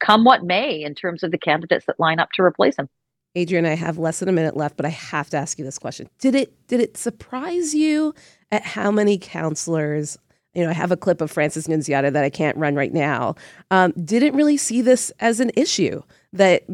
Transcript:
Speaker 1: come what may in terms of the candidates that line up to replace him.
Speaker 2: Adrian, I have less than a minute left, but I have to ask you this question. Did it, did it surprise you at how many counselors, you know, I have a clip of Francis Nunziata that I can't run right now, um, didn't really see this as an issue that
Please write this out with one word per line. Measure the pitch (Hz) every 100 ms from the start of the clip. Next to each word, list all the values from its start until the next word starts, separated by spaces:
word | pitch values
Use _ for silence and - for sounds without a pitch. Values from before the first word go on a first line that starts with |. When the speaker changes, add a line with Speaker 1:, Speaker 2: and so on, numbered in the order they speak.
Speaker 1:
come | - 220
what | 233 254
may | 175 180 277 160
in | 147
terms | 147 185 170
of | 165
the | 160
candidates | - 147 170 - -
that | -
line | 160 160
up | 160
to | -
replace | 180 - 208 -
him. | 139 _ _ _ _ 175
Speaker 2:
Adrian, | 170 180 165
I |
have | 156 165 160
less | 160 160
than | 185
a |
minute | 180 160 -
left, | 147 -
but | 147
I |
have | 156 - 156 143
to | 151
ask | 139 -
you |
this | 135 -
question. | 127 - 131 _
Did | 262 269
it, | 262 _ _
did | 247
it | 240 -
surprise | 233 - - 254 320 349 320
you | 302 311 302 311 - - _ _
at | 208
how | - 208 202
many | 214 208 196
counselors, | - 165 160 151 - 160 151 151 147 - _ _ _
you | 180
know, | 165
I |
have | 165 175
a | 180
clip | 190 170
of | 156
Francis | - 151 160 160
Nunziata | 156 143 139 139
that | 143
I | 139
can't | - 156 139
run | 151 143
right | 135
now, | 165 143 127 120 - - - _
um, | 190 180 -
didn't | 165 226 294 269
really | 302 294
see | - 226
this | 233 254 - -
as | 226 226
an | 247 -
issue | 302 - 156 - - _ _
that | 180 190 175 -